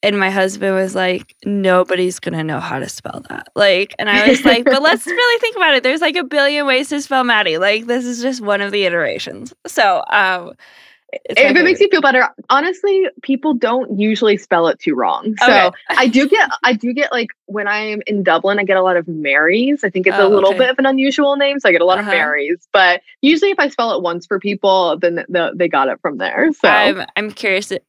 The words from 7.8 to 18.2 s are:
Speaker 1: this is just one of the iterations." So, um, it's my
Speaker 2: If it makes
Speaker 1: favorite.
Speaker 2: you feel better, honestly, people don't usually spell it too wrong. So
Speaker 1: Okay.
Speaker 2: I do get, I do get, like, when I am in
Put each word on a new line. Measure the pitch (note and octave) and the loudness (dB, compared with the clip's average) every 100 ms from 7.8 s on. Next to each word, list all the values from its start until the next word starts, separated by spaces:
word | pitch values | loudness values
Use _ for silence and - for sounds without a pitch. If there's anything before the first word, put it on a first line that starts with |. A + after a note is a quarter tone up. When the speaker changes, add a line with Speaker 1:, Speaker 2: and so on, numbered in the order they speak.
| A#3 | -2
Speaker 1:
this | B3 B3 | -4 -4
is | A#3+ | -4
just | B3 B3 | -4 -4
one | G#3 G3+ | -2 -2
of | G3+ | -2
the | G3+ | -2
iterations." | F#3 E3+ C#3+ - - - B3 _ E4+ | -2 0 -2 -4 -10 -12 -16 _ -8
So, | - D4+ C4+ - | 0 2 2 0
um, | G3+ F#3+ F3+ F3 - - - - _ _ | 0 0 -2 -8 -20 -20 -20 -20 _ _
it's | - - - | -18 -6 2
my | C#4+ | 4
Speaker 2:
If | C#4+ | 4
it | |
makes | F4 F4+ | 2 2
Speaker 1:
favorite. | |
Speaker 2:
you | G4+ | 2
feel | F4 | 4
better, | C#4 B3+ B3 - - | 2 2 0 -4 -2
honestly, | C4 E4 F#4 G4+ F#4+ F#4+ - | 0 0 -4 -2 0 0 -4
people | - C4+ D#4 | -4 -2 0
don't | B3 A3+ B3 B3+ G3 | 0 0 -2 -4 -2
usually | G#3 G#3+ A3 G#3 | 0 2 0 0
spell | - F3 E3 | 0 0 2
it | - | 0
too | - | -2
wrong. | C3 F#2 D2 G#3+ G#3+ | -2 -2 -2 -6 2
So | B3 G#3 F3+ | 4 4 2
Speaker 1:
Okay. | - - | -2 -4
Speaker 2:
I | B3+ B3+ | 0 2
do | A#3 C#4+ | 2 2
get, | A4 - - | 2 0 0
I | B3 | -2
do | A3+ A#3+ | 0 -4
get, | B3 D4 | -4 -2
like, | B3 A#3 - - | -4 -6 -10 -12
when | G#3 G#3 | -8 -4
I | G#3 | -4
am | G#3+ G#3 - | -6 -8 -4
in | G#3 | -2